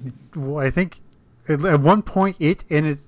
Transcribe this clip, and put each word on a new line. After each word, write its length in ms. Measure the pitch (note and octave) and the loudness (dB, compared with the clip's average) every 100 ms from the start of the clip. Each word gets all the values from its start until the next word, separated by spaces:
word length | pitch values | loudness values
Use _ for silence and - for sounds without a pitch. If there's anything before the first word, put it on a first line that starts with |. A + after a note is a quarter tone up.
| C3 - - D#3+ | -16 -16 -16 -10
well, 220 | C3+ D3 C3+ | -8 -4 -2
I 60 | |
think 280 | E3+ F#3 - - _ _ _ - | -2 -4 -6 -20 _ _ _ -4
at, 160 | D3 | -2
at 160 | F#3 D3 | 2 4
one 220 | C#3+ G#3 | 4 4
point, 340 | - F#3+ F#3+ - | 2 0 0 0
it 260 | D#3 F#3+ - | -2 -2 -2
and 160 | D3+ D#3 | -2 0
is 220 | D3 | -4